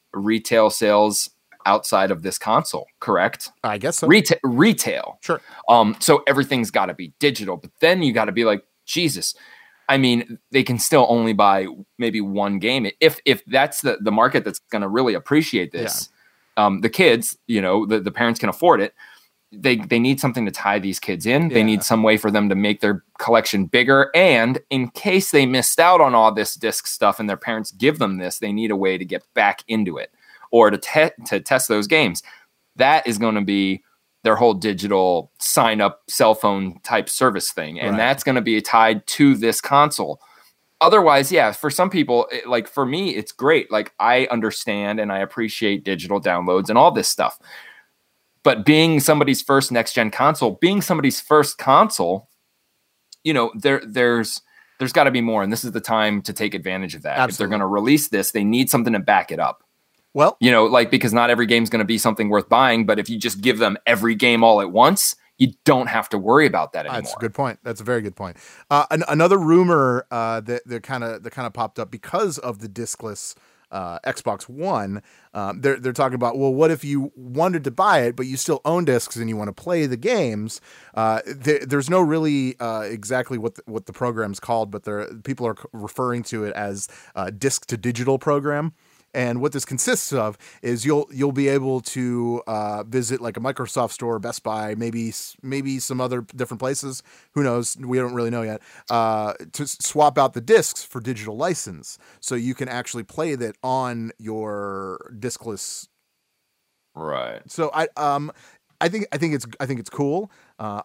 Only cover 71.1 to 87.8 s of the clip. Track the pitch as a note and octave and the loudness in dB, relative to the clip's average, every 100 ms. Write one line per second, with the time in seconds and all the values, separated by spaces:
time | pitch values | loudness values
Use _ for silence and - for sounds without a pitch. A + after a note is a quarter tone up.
71.1 | A2 A2+ C3+ A#2+ A#2+ A2 - G#2 A#2+ - | -10 -14 -12 -10 -8 -8 -8 -12 -14 -6
72.1 | F3 G#3 C3+ B2+ G#2 A2 G2 A#2 - A2 | -4 -4 -6 -10 -10 -12 -12 -12 -10 -12
73.1 | G2+ - - _ _ _ G2 F2+ E2+ C3 | -12 -16 -18 _ _ _ -12 -10 -10 -8
74.1 | - - G2+ - C3 F#3 C#3 G2 G2+ - | -6 -6 -6 -10 -8 -4 -4 -4 -8 -12
75.1 | _ _ - G2 G2 C#3 B2 B2+ B2 C3+ | _ _ -10 -8 -4 -2 -2 -4 -2 -2
76.1 | B2+ A#2+ C3+ C3+ C3 D#3+ D#3+ C#3+ C#3+ C#3 | -2 -4 -2 -2 2 2 0 -4 -6 -6
77.1 | - B2 B2+ F3 E3+ C3+ A#2 G3 E3 A#2+ | -10 -8 -2 -2 -2 -4 0 2 2 0
78.1 | B2 C3 C3 - D3 D3+ F3 D#3+ B2 - | -4 -6 -6 -4 -4 -2 -2 0 0 -2
79.1 | A#2 A2+ A2 G#2 G2 F3 F3 D3 A#2+ F3+ | -8 -6 -6 -8 -10 -4 -2 -2 -4 -2
80.1 | A#3 C3+ G#2 G#2+ - - - - - A2 | -2 -2 -4 -8 -12 -20 -20 -10 -2 0
81.1 | A2 - C#3 C3 D3 C3 C#3+ C3 F#3 E3 | 0 -4 -4 0 0 0 -4 0 2 2
82.1 | D#3+ D#3 C#3+ C3 B2+ A#2 A2 G#2 A2 G#2 | 0 0 0 -2 -4 -6 -6 -8 -10 -6
83.1 | B2+ B2+ B2 A2+ - - A2 G2 - B2 | -4 -4 -6 -8 -10 -12 -12 -12 -6 -6
84.1 | A2+ G#2+ G2 - A#2 G#2 G2+ - G#2 G#2 | -4 -6 -8 -4 -4 -4 -8 -8 -8 -8
85.1 | A2+ A#2+ C3 A#2+ G#2 - A2+ G#2 - B2+ | -12 -10 -6 -6 -6 -14 -14 -10 -6 -4
86.1 | A#2+ A2+ A2+ G#2 - G#2 G2+ - - - | -4 -6 -8 -8 -6 -8 -10 -12 -16 -14
87.1 | - F#2+ G2+ C3+ - - A#2 | -10 -10 -6 -4 -4 -6 -8